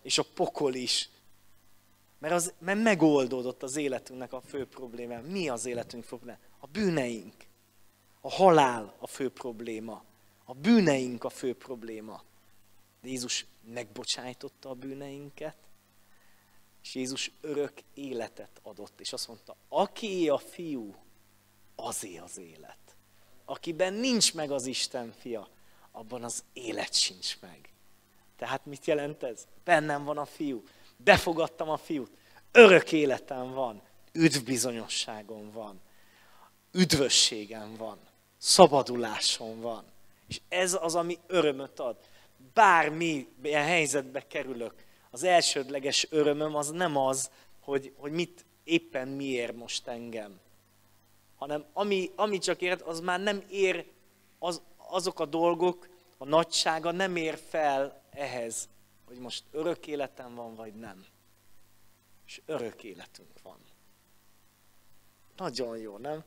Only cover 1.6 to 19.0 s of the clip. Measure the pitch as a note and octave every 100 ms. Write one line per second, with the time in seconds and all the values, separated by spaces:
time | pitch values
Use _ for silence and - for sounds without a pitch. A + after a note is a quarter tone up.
1.6 | - - _ _ _ - D3+ F3 E3+ -
2.6 | E3+ G3+ A3+ F#3 D#3 C#3+ B2+ B2+ B2 B2
3.6 | C3+ C#3+ C#3+ B2 - B2+ B2 B2+ - C#3+
4.6 | B2 - B2+ A#2+ A#2+ A#2 C3+ G3 D#3+ A#2
5.6 | B2+ A#2+ - A#2+ - B2 B2 G#2 - -
6.6 | C#3 E3 G3+ D#3+ B2 A2+ F#2 - - _
7.6 | _ _ - _ _ _ C3+ - F#3+ D#3+
8.6 | C3+ A#2+ G2+ - B2 - C3 - B2+ A2
9.6 | A#2 A2 A2+ G#2+ - _ _ _ - B2+
10.6 | E3+ A#3 E3 C3+ B2+ A#2+ C3 - C3 A#2
11.6 | - B2 A2+ A2 G#2+ G2 - - _ -
12.6 | - - _ _ B2+ C3 B2 - - -
13.6 | A2 A#2+ A2 G#2+ A#2 - B2+ B2 C#3 _
14.6 | C3+ B2+ C3+ C3+ C#3+ C#3 C#3+ - D#3 -
15.6 | - - _ _ _ - - - _ -
16.6 | - _ - C3 B2+ C3+ - _ D#3 C#3+
17.6 | C#3 - - - C#3 B2 G#2+ - G2+ -
18.6 | A2 G2+ G2+ -